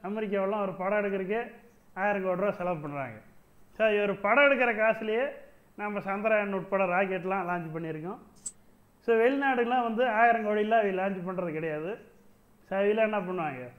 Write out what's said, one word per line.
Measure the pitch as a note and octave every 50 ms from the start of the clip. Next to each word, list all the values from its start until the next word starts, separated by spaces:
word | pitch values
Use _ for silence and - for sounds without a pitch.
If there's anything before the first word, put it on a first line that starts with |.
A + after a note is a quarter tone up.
| - F3+
அமெரிக்காவெல்லாம் | G#3 A3 A3 G#3 G3+ G3 F#3+ F#3+ G#3 G#3+ G3+ F#3+
ஒரு | F3+ -
படம் | F#3 F#3+ G#3 G#3
எடுக்கிறதுக்கே | G3+ G3+ G3 G3 F#3+ F3+ G#3 A3+ A#3+ A#3 - - - - _ _ _ _ - F#3
ஆயிரம் | F#3+ G#3 G#3 G3+ F#3+
கோடி | F#3 F3+ F3+
ரூபா | G3 G#3 G3 G3+
செலவு | F3 F3+ F3+ D#3 D3
பண்றாங்க. | D3+ D3 C#3+ C3+ B2 A2 G#2+ - - - - - _ _ - - - - -
So, | G#3+ A3 G#3 G#3 G#3
ஒரு | G3+ G3 - -
படம் | G3+ A3 C4+ C#4+ C#4+
எடுக்கிற | C#4 A#3+ B3+ A#3+ A3+ G#3
காசுலயே | A3 A3 A3 A3 A3+ G#3+ G#3+ A3+ C4 D4 - - - - - - _ _ _ -
நம்ம | G#3 G#3 G#3 G3+ F3+ F#3+
சந்திரயான் | G3 G3+ G#3 A3 A3 G#3+ G#3 G3+ G3 F#3+
உட்பட | F3+ G3 G3 F#3+ G3 F3+ F3
ராக்கெட்லாம் | F#3 G3+ F#3+ F#3+ F#3 E3+ F#3 F#3+ G3 F3+ F3
launch | F3+ F3 E3 D#3+ D#3
பண்ணியிருக்கோம். | D#3+ E3 D#3+ D#3+ D#3 D#3 F3 G#3+ C4+ - - _ - _ - - - _ _ _ _ _ _ _ _ _ -
So, | A#3 A3+ A3+
வெளிநாடுலாம் | B3 C#4 C#4 C#4 C4+ C4 A#3+ A#3+ A#3 B3 B3+ A#3+ A#3
வந்து | A3+ G#3+ B3+ B3+ G#3+ G#3+
ஆயிரம் | A#3 A#3 A#3 A3+ G#3+ G#3
கோடிலாம் | G#3+ G#3+ G#3+ G#3+ A3+ A#3
அவங்க | G#3+ G3+ F#3+ F#3
launch | F#3 G3 G3 F#3 F3 F3+
பண்றது | F#3 F3+ F#3 E3+ D3+ D#3
கிடையாது. | D#3+ D#3+ D3+ D3+ D#3 F3 A3 A#3 - - _ - _ - - _ _ _ _ _ _ -
So, | F#3+ F#3+
அவையெல்லாம் | G3+ G3+ G#3+ A3 A3 G#3+
என்ன | G#3+ G#3 F#3 F3
பண்ணுவாங்க? | F#3 F3+ E3 D3+ C3+ B2+ B2 B2 -